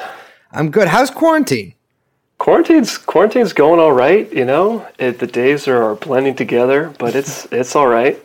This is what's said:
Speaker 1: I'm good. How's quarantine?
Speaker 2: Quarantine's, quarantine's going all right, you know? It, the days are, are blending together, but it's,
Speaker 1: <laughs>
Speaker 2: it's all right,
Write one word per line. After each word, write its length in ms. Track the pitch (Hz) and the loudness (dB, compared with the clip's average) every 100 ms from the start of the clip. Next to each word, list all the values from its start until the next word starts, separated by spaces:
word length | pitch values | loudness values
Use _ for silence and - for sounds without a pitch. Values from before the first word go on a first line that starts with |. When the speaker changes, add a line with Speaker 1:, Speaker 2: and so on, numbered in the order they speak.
| - - - _ _ | -14 -18 -20 _ _
Speaker 1:
I'm 180 | - 156 | -6 -2
good. 180 | 208 190 | 0 2
How's 200 | 190 277 | 2 0
quarantine? 640 | - 320 311 285 127 92 _ _ _ _ _ _ _ | 0 0 2 0 -4 -6 _ _ _ _ _ _ _
Speaker 2:
Quarantine's, 600 | - 202 330 330 233 - | 0 2 4 2 2 -6
quarantine's 540 | - 156 208 254 220 | -2 0 2 2 -2
going 260 | - 147 170 | 2 2 4
all 120 | 160 | 4
right, 380 | 127 131 196 - | 4 4 2 0
you 120 | - | -4
know? 420 | 123 143 196 226 - - | -2 0 0 -2 -10 -6
It, 220 | 127 120 | -6 -4
the 60 | 120 | -6
days 400 | 120 127 147 139 | -2 0 0 0
are, 140 | 123 | 0
are 120 | 110 | 0
blending 400 | 107 160 127 135 | -4 -4 -2 -2
together, 580 | 135 117 120 123 139 156 143 | -4 -2 0 2 0 -2 -6
but 160 | 120 | -4
it's, 320 | 120 139 135 - | -4 -6 -12 -8
Speaker 1:
<laughs> 40 | |
Speaker 2:
it's 220 | 117 127 | -6 -2
all 120 | 151 135 | 0 2
right, 340 | 117 131 - | 2 0 -2